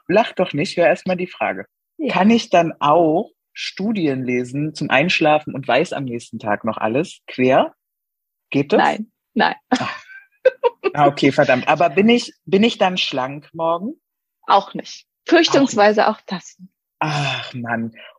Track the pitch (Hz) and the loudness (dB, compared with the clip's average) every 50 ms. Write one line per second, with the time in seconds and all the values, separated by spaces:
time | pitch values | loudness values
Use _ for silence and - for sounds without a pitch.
0 | _ - 175 208 240 - - - 180 - - 143 156 151 - 180 170 147 175 - | _ 0 2 2 2 0 -2 -4 -4 -2 -2 -4 -6 -4 -2 2 2 2 2 2
1 | - 185 185 175 180 175 - - 107 95 95 95 98 _ _ _ _ _ _ - | -2 -6 -4 -4 -4 -10 -6 -6 -6 -6 -6 -8 -10 _ _ _ _ _ _ -8
2 | 311 240 - 185 185 220 233 226 - - - 175 170 160 - - - 147 151 175 | -6 -4 0 2 4 4 4 4 2 2 2 2 2 2 -2 -2 0 2 4 4
3 | 170 156 156 180 233 - _ _ _ _ _ - - - - - 190 226 226 202 | 4 4 2 0 -2 -4 _ _ _ _ _ -12 -12 -12 -8 -6 -4 -4 -2 -2
4 | 160 147 135 131 127 123 123 123 123 123 131 143 151 156 151 - 160 - - 131 | 0 -2 -2 -2 -2 -2 -2 -2 -4 -4 -6 -6 -6 -6 -4 -6 -4 0 0 0
5 | 156 180 - - 160 151 151 151 - - - 135 135 - 117 135 175 - - - | 2 2 0 2 2 2 2 2 0 -4 -10 -10 -4 0 0 0 0 -2 -4 -8
6 | 139 127 117 117 - - - 110 - 107 104 - - 110 107 - - 110 113 143 | -8 -8 -8 -10 -12 -12 -16 -10 -4 -4 -4 -4 -4 -6 -6 -4 -4 -2 -2 -2
7 | 175 - - _ _ - - - 127 127 135 160 254 330 _ _ _ _ _ _ | -4 -4 -8 _ _ -18 -4 0 2 4 4 4 2 2 _ _ _ _ _ _
8 | _ _ _ _ _ _ _ _ _ _ - 135 143 - - - 151 147 151 - | _ _ _ _ _ _ _ _ _ _ -2 -2 -2 0 2 2 2 2 0 -2
9 | 220 _ _ _ _ _ - 226 - 170 - - _ - 254 - - - - - | -8 _ _ _ _ _ -2 0 0 0 0 -4 _ -4 -4 -4 -4 -6 -10 -12
10 | - _ - - - _ _ _ - 523 - - - 480 - _ - 370 - 147 | -16 _ -20 -20 -20 _ _ _ 0 0 0 2 -4 -4 -4 _ -8 -6 0 2
11 | 147 143 143 - - 139 131 - 139 139 131 123 - - 151 151 175 170 170 190 | 2 2 2 2 0 0 2 2 2 2 2 0 2 0 0 2 2 0 2 2
12 | 208 226 240 240 - - - _ _ 156 170 196 220 240 - - 202 185 180 180 | 4 4 4 2 0 -6 -16 _ _ -2 0 2 2 2 2 0 -2 -2 0 -2
13 | - - - 135 127 135 143 151 - - _ 165 165 165 170 175 185 240 330 _ | -6 -4 -4 -4 -6 -6 -8 -14 -18 -18 _ -6 -4 -2 -2 -2 -6 -10 -12 _
14 | _ _ _ _ _ _ _ _ _ - - 196 196 - - 156 - - - - | _ _ _ _ _ _ _ _ _ 2 2 2 2 0 -12 -14 -12 -12 -16 -20
15 | _ _ _ _ _ - - 330 320 - - 277 277 254 233 214 202 214 214 214 | _ _ _ _ _ 2 4 4 4 4 4 2 2 2 2 4 4 4 4 4
16 | - - 214 - _ - 190 175 - - - _ 185 - _ _ _ _ _ - | 2 0 0 -4 _ -12 -12 -12 -12 -14 -20 _ -20 -20 _ _ _ _ _ -6
17 | 156 156 147 143 143 135 131 127 120 - - 123 117 117 117 117 113 113 - - | -4 -4 -2 -2 -2 -4 -4 -6 -10 -12 -12 -10 -6 -6 -4 -4 -4 -8 -10 -14
18 | - - - | -20 -20 -6